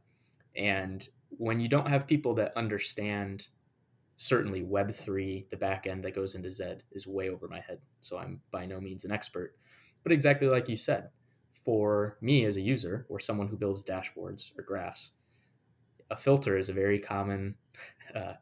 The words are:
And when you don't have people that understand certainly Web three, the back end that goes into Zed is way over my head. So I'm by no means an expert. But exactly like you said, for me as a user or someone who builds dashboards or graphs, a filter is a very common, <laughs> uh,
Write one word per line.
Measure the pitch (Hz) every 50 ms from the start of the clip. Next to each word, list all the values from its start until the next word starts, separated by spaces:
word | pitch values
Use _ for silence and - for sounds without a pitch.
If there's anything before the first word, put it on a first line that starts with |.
| _ _ _ _ _ _ - _ _ _ _
And | - 101 101 98 95 92 95 95 95 - - - _ _ _
when | - - 117 113 113 117
you | 117 117
don't | 135 147 147 143
have | 143 135 139 -
people | 156 147 143 123 117
that | 110 104 - - 117
understand | 113 110 107 101 - - - - 104 104 104 101 101 98 98 98 - - _ _ _ _ _ _ _ _ _ _ _ _ _ -
certainly | - - 131 117 98 101 95 95 90
Web | 90 98 98 101 101 104
three, | - - 107 98 98 95 95 95 95 98 -
the | - 95
back | 98 95 95 95 -
end | 95 92 95 92
that | 95 92
goes | 98 98 95 -
into | 92 90 92
Zed | 95 107 92 87 92 - - _
is | - 98 -
way | 95 98 98 95 95
over | 92 87 85 85
my | 87 85
head. | - - 87 - - _ _ _
So | - - - 90
I'm | 87 92 92 - - _
by | - 92 92
no | 92 95 95
means | 98 95 95 92 -
an | 92
expert. | 104 104 - - - 90 90 - - _ _ _ - - - _ _ _ _
But | 165 170
exactly | 147 135 147 139 139 143 135
like | 131 127 120 -
you | 113 107
said, | - - 113 98 101 - _ _ _ _ _ _ _ _
for | _ - - - 113 107 104 104 104 104 104 104 - -
me | 110 117 147 139 117
as | 107 101 98
a |
user | 95 110 135 110 110 85 92 123 127 -
or | - 101
someone | - - 110 104 101 101
who | 107 98
builds | 104 98 98 98 98
dashboards | - 92 92 92 - - - 92 92 98 101 - - - -
or | -
graphs, | - 98 95 87 87 - - - - - _ _ _ _ _ _ _ _ _ _ _ _ _ _ _ _ _ - _
a | 113
filter | - - 135 139 139 139 110 98 95
is | 95 98
a | 95
very | 98 95 101 101 101
common, | 101 - 104 98 98 101 98 98 98 98 104 - _ _ _ - -
<laughs> | - - _ - - -
uh, | 110 95 92 92 -